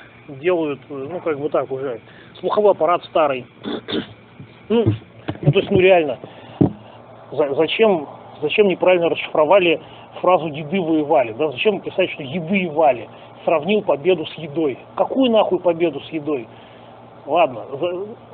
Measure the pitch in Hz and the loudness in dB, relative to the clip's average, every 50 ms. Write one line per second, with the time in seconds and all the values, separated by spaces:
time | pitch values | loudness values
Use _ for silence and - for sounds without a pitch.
0 | - - - - - - 143 131 143 180 180 170 160 147 139 - - - 147 135 | -20 -20 -20 -20 -20 -20 -12 -4 -2 0 0 0 0 -2 -4 -8 -10 -14 -12 -10
1 | 135 147 175 175 - 175 151 139 147 156 - 156 135 - 139 131 139 139 117 107 | -10 -10 -10 -6 -4 -4 -4 -4 -4 -2 -2 -2 -2 -2 -6 -6 -6 -6 -8 -10
2 | - - - - - - - - 180 180 - 208 208 202 180 - 156 165 175 165 | -12 -18 -20 -20 -20 -20 -12 -8 -4 -2 0 4 4 4 4 4 2 0 0 0
3 | - - - 175 156 143 135 127 123 - - - - - - - - - - - | -2 -2 0 2 2 2 0 -4 -8 -14 -18 -14 -10 -10 -10 -8 -8 -6 -6 -6
4 | - - - - - - - - - - - - - - 214 233 220 - - - | -6 -8 -12 -20 -20 -20 -20 -20 -20 -20 -20 -12 -4 0 2 2 4 2 0 -2
5 | - - - - - - - - - 151 143 196 190 - 202 190 180 190 190 175 | -6 -16 -20 -16 -10 -10 -8 -2 2 2 4 4 2 2 4 6 6 8 6 6
6 | 156 143 117 - - - - - - - - - - - - - - - - - | 4 0 -4 -8 -10 -18 -20 -20 -20 -6 -2 0 0 0 0 -4 -18 -20 -20 -20
7 | - - - - - - - 131 151 139 135 135 165 151 - - 220 214 190 160 | -20 -20 -20 -20 -18 -6 -2 -2 0 0 0 0 0 0 2 2 4 4 4 2
8 | 139 - - - - - - - 143 151 - 208 208 196 180 - 175 180 185 175 | -2 -6 -14 -18 -20 -20 -12 -6 -6 -2 2 2 4 2 2 2 4 4 4 4
9 | 170 160 147 - - - - 160 156 147 190 202 180 170 151 - - - - - | 4 0 0 -2 -6 -2 0 2 4 6 6 4 4 4 0 0 -4 -12 -20 -20
10 | - - - - - 180 185 165 156 165 139 151 160 143 170 196 170 156 165 156 | -20 -20 -8 -2 2 2 2 2 2 -2 -8 -8 -8 -4 -2 -2 0 0 0 0
11 | 147 139 160 147 123 113 107 120 156 151 131 123 - 214 202 165 - - - 196 | 2 2 2 2 2 0 -2 -4 -4 -4 -2 -2 -2 0 0 -2 -4 -6 -4 -2
12 | 185 - - - 151 123 143 190 160 160 202 196 180 165 143 156 160 143 127 113 | -2 -2 -4 -8 -10 -8 -8 -6 -4 -2 -2 -2 -2 -2 0 2 2 2 2 0
13 | 110 - - - - - - - - 160 170 156 147 185 214 208 - - 143 139 | -4 -14 -18 -20 -20 -20 -16 -8 -4 -2 -2 0 0 0 -2 0 0 -2 -2 -2
14 | 143 180 185 156 156 - - - 160 151 139 165 160 139 117 - - - - - | 0 0 0 0 -2 -10 -12 -14 -14 -8 -4 -4 -2 -2 -4 -6 -12 -8 -4 -2
15 | 180 - 226 262 269 240 226 214 190 - 190 165 - 180 170 165 170 160 135 139 | -2 -2 0 0 2 2 2 2 0 0 -2 -2 0 0 0 0 -2 -2 -4 -6
16 | 139 - 160 160 143 151 151 127 110 - - - - - - - - - - - | -10 -10 -10 -8 -6 -6 -6 -6 -8 -10 -18 -20 -20 -20 -20 -20 -20 -20 -20 -20
17 | - - - - - 139 147 175 160 139 123 107 98 98 139 135 160 175 180 180 | -20 -20 -20 -14 -8 -2 0 2 2 0 -2 -6 -12 -10 -8 -6 -6 -4 -6 -6
18 | 202 208 240 - - - | -10 -10 -14 -18 -20 -20